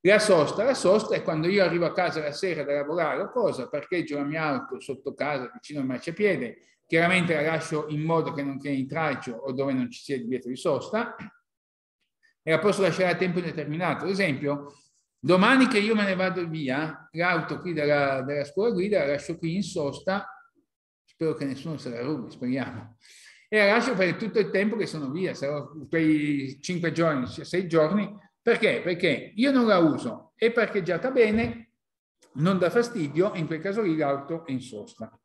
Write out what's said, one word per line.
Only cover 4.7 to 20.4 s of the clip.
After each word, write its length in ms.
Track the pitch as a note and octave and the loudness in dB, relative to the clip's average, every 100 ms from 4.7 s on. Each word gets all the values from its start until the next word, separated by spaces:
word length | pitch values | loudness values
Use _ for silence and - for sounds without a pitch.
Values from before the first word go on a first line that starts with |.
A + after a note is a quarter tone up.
| A#2 | -12
sotto 320 | - B2+ C#3 | -10 -8 -8
casa, 380 | C3 C3+ C#3+ A#2+ | -4 -4 -2 -6
vicino 280 | B2 - D3 | -12 -12 -6
al 40 | |
marciapiede, 960 | C3 B2 - E3 G#3 D#3+ A#2+ - _ _ _ | -4 -6 -8 0 0 2 -4 -10 _ _ _
chiaramente 480 | D#3+ E3+ F#3 E3+ | 2 4 4 2
la 80 | D#3 | 2
lascio 420 | D#3 D#3+ - D#3 D3+ | 2 -2 -2 -4 -2
in 120 | D3+ | -2
modo 320 | D#3 E3 C#3+ | 0 2 0
che 100 | C#3 | -4
non 160 | C#3 C3+ | -6 -6
crei 220 | C#3+ C#3 | -4 -4
intralcio 520 | C3+ D3 D#3 C3+ - | -2 -2 -2 -2 -6
o 200 | A#2 C3+ | -8 -6
dove 220 | B2+ C#3 | -2 -2
non 160 | C3 A#2+ | 0 -2
ci 100 | - | -6
sia 160 | - C#3 | -6 -6
divieto 320 | A#2 B2 A#2+ | -4 -6 -6
di 80 | B2+ | -4
sosta, 580 | F3 C3+ - G#3+ A#3+ - - _ _ _ _ _ _ _ _ _ _ _ | -2 -2 -2 -4 -4 -10 -18 _ _ _ _ _ _ _ _ _ _ _
e 80 | - | -2
la 80 | D#3 | 2
posso 200 | G3+ F#3+ | 2 2
lasciare 320 | F#3+ E3+ F#3 | 0 2 0
a 40 | F3 | 2
tempo 240 | F#3 F3 | 0 -2
indeterminato. 640 | E3 D3+ C#3+ D#3 F3+ C3+ | -4 -6 -6 -4 -2 -2
Ad 60 | D#3 | -4
esempio, 600 | G3 F#3 C3 C#3+ C#3+ - - _ _ _ _ | -2 -2 0 -2 -4 -8 -20 _ _ _ _
domani 480 | C#3 F3+ G#3 C4 B3+ | 2 6 6 6 6
che 120 | G#3 | 4
io 160 | G#3+ | 2
me 100 | G#3+ | 2
ne 100 | G3+ | 2
vado 340 | F#3 F#3 F3+ E3+ | 0 0 -2 -4
via, 640 | D#3+ C3+ C3 D#3 - - | -4 -2 -2 -4 -8 -14
l'auto 480 | D#3+ F3 E3+ D#3 C#3 | -2 0 0 -2 -6
qui 140 | F3+ | -4
dalla, 480 | D#3 D3 D3 C#3 C3+ | -2 2 4 2 0
dalla 220 | C3 C#3+ | -2 -4
scuola 260 | C#3 - A3+ | -4 -2 0
guida 300 | F#3+ F#3+ G3 | 0 0 2
la 120 | C#3+ | 2
lascio 240 | C#3+ - E3+ | -2 -4 -6
qui 180 | E3 | -4
in 80 | F3+ | -2
sosta, 640 | - F3 C#3+ C#3+ - G3 - - | -4 -4 -4 -4 -4 -4 -6 -18